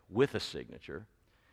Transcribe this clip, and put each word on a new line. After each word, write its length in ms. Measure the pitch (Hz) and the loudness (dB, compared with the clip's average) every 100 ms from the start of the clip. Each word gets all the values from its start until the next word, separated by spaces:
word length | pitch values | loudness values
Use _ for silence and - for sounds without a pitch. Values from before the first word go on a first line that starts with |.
| - | -2
with 260 | 98 139 104 | 4 4 4
a 40 | |
signature. 640 | - 73 58 57 - 71 107 _ _ _ _ | -4 -6 -8 -12 -8 -10 -10 _ _ _ _